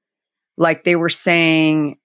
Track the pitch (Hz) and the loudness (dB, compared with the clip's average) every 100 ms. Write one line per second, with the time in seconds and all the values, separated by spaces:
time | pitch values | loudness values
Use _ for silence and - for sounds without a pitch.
0 | _ _ _ _ _ - 165 160 180 170 | _ _ _ _ _ -2 -2 0 -2 0
1 | 165 - 180 170 165 160 156 156 147 - | -2 -4 -2 0 2 2 2 0 -2 -6